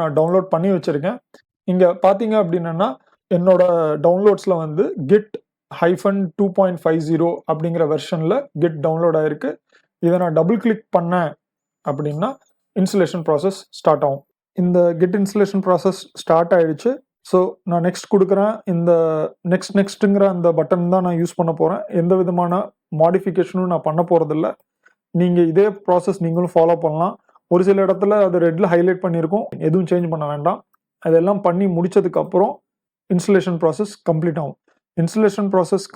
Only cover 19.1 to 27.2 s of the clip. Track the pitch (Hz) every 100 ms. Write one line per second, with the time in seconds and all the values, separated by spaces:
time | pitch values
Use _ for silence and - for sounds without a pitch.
19.1 | 156 156 - 175 180 - 202 196 - 202
20.1 | 202 196 180 170 160 160 180 175 185 180
21.1 | 170 170 - 170 156 160 190 - 185 170
22.1 | 190 180 175 175 180 208 - _ 151 160
23.1 | 185 190 175 175 185 185 165 156 156 175
24.1 | 170 156 156 110 - _ _ _ _ _
25.1 | 170 180 175 170 160 208 196 - 180 175
26.1 | 190 165 165 175 175 165 165 165 156 180
27.1 | 226